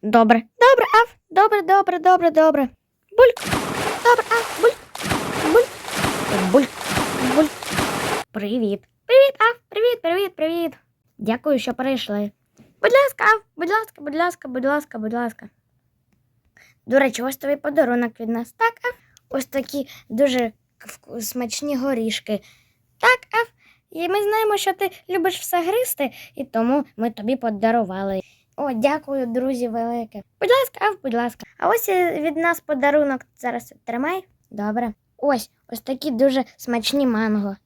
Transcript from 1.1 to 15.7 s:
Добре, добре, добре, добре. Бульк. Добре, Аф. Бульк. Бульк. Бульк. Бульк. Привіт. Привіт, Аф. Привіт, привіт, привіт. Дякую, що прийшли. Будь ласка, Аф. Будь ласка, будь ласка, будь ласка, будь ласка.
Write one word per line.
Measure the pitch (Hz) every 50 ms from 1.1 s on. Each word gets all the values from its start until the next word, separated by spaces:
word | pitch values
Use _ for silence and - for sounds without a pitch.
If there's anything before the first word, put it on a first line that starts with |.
| - _ _ _
Добре, | 320 359 403 427 415 415 359
добре, | 320 381 392 381 381 359 349
добре, | 311 359 370 359 339 339
добре. | 311 311 311 320 302 285 269 247 - _ _ _ _ _ _ _ - 440
Бульк. | 494 494 480 - - - - - - - - - - - - - -
Добре, | 466 480 466 - -
Аф. | 466 466 453 - - -
Бульк. | 330 480 571 - - - _ - - - - - - - - - - 311 320
Бульк. | 453 494 - - - - - - - - - - - - - - 196 185 185 180
Бульк. | 269 277 - - - - - - - - - - - 254 254 254
Бульк. | 285 320 294 - - - - 190 185 - 208 - - - - 427 440 - _ _
Привіт. | 220 202 202 220 254 226 202 196 202 _ _ _ _ _
Привіт, | _ 466 523 539 554 539 -
Аф. | 440 453 480 466 _ _
Привіт, | - 415 440 494 480 466 _
привіт, | 330 339 370 403 381 370
привіт. | - 311 320 330 339 339 320 - _ _ _ _ _ _ _ _ _
Дякую, | 214 202 226 254 _ 302 285 254
що | - - 240
прийшли. | - 254 269 269 240 - - 208 208 208 208 _ _ _ _ _ _ - _ _ _ -
Будь | - 466
ласка, | 539 571 539 - - -
Аф. | - 440 427 - _ _
Будь | - 339 339
ласка, | 392 440 453 427 _ - 294
будь | 294 285
ласка, | 311 339 359 339 _ - 277
будь | 247 254 247
ласка, | 269 285 294 294 _ - 233
будь | 214 220 226
ласка. | 240 240 233 220 _ - 208 _ _ _ _